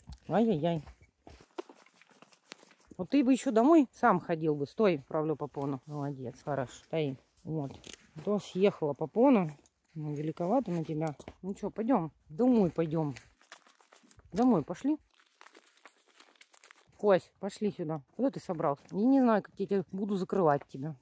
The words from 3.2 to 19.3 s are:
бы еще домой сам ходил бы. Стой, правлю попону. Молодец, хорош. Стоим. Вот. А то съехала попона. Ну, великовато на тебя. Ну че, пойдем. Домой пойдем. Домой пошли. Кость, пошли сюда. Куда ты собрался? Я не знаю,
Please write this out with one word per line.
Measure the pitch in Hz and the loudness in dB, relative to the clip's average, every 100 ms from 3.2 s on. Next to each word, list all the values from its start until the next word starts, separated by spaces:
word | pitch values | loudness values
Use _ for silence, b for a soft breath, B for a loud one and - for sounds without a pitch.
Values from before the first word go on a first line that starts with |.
бы | 254 | 4
еще | 262 269 | 2 2
домой | 220 247 330 254 | 4 6 6 4
сам | - 240 180 | 2 2 2
ходил | - 165 156 | 0 -2 -2
бы. | 147 143 | -2 -4
Стой, | - 208 151 - | 0 2 2 -2
правлю | 160 156 147 | -2 -2 -4
попону. | 147 - 139 135 - | -6 -6 -6 -6 -8
Молодец, | 147 143 135 120 - | -8 -8 -8 -12 -10
хорош. | - 139 127 - | -6 -4 -6 -10
Стоим. | - 160 147 131 _ _ | -6 -4 -4 -6 _ _
Вот. | - 156 139 - - - _ 156 | -8 -6 -8 -12 -20 -20 _ -10
А | |
то | 151 208 | -4 -4
съехала | - 185 196 - 151 | -4 0 0 2 -4
попона. | 139 160 208 269 226 160 147 _ _ _ | -4 -4 2 4 4 2 -6 _ _ _
Ну, | 160 151 | -10 -8
великовато | 147 156 - 175 254 233 | -6 -6 -6 -2 -2 -2
на | 170 | -4
тебя. | 156 156 160 143 - - | -4 -4 -4 -6 -14 -14
Ну | 185 | -12
че, | 202 196 | -10 -10
пойдем. | - 226 240 160 - - | -6 0 0 -2 -10 -12
Домой | 156 247 233 180 | 0 2 4 2
пойдем. | - 165 160 147 117 - _ _ - _ _ _ - _ - _ | 0 -2 -2 -2 -6 -16 _ _ -20 _ _ _ -20 _ -20 _
Домой | 180 254 190 | 0 4 2
пошли. | - 180 269 311 _ _ _ _ - - _ _ - _ _ - - _ _ - - _ _ - | 0 -4 -4 -4 _ _ _ _ -20 -20 _ _ -20 _ _ -20 -20 _ _ -20 -20 _ _ -2
Кость, | 208 180 - _ | 2 2 2 _
пошли | 196 - 208 | -12 -6 -6
сюда. | 165 160 156 - - | -4 -6 -8 -10 -4
Куда | 262 | -4
ты | 165 | -4
собрался? | - 160 160 143 - | -8 -2 -2 -2 -6
Я | 185 | -2
не | 240 269 | 2 4
знаю, | 247 | 4